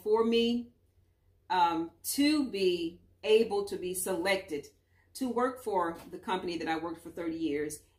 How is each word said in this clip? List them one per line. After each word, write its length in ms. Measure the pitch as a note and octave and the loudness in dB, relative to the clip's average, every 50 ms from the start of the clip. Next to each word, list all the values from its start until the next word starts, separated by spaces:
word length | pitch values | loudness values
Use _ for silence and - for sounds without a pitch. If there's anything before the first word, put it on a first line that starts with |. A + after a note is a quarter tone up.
| - | 0
for 200 | G#3+ G#3+ A3+ A3+ | 2 4 4 4
me, 480 | A#3 A#3 A#3 A#3 A#3 A#3+ A#3+ A#3 - _ _ _ _ _ _ _ _ _ _ _ _ _ _ _ - | 4 4 4 4 4 2 0 -4 -8 _ _ _ _ _ _ _ _ _ _ _ _ _ _ _ -2
um, 400 | - F#3 F3+ E3+ E3 D#3+ E3+ - - _ - - | 2 4 4 4 2 0 -4 -6 -10 _ -8 -6
to 380 | - - C#4+ D4 D#4 D4+ C4+ A#3 | 0 2 4 4 4 2 0 -2
be 500 | G3+ G3 F#3+ F3+ F3+ E3+ E3 E3 - - _ _ _ _ | -2 2 2 2 2 2 -2 -4 -6 -10 _ _ _ _
able 420 | - G#3 A3 A3+ A#3 F#3 G3+ G3+ G3+ | 2 4 6 6 6 4 0 -2 -2
to 100 | - F#3+ | -2 -6
be 180 | - F#3 F3+ F#3 | -6 -6 -6 -6
selected 720 | F3+ - G3+ F#3+ E3 F3 G3 G3 F#3+ - - D#3 C#3+ - - _ _ _ _ _ _ _ _ - | -4 -4 -4 -2 -2 2 0 0 0 0 -6 -8 -8 -8 -10 _ _ _ _ _ _ _ _ -10
to 140 | - C4+ B3 | -6 -4 -2
work 340 | G#3+ A#3 B3 C4 B3+ - | 0 0 0 0 -2 -4
for 340 | - A3 G3 F3+ E3+ E3 E3+ - - - | -6 -2 0 0 0 0 -4 -8 -12 -16
the 80 | - - | -16 -12
company 380 | - A3+ F#3+ F#3 F#3 F3+ E3+ D#3+ | -6 -4 -4 -4 -4 -4 -6 -4
that 100 | D#3+ D#3+ | -2 -2
I 100 | D#3+ D#3+ | -4 -2
worked 240 | E3 E3+ E3 - | -4 -6 -8 -10
for 80 | - E3 | -14 -14
thirty 260 | D#3+ F3 E3+ E3 D#3+ | -10 -8 -6 -6 -4
years. 440 | D#3+ D#3+ D3+ C#3+ D3+ D3 D3+ D3 - - _ _ | -4 -2 -2 -2 -2 -2 -4 -6 -10 -16 _ _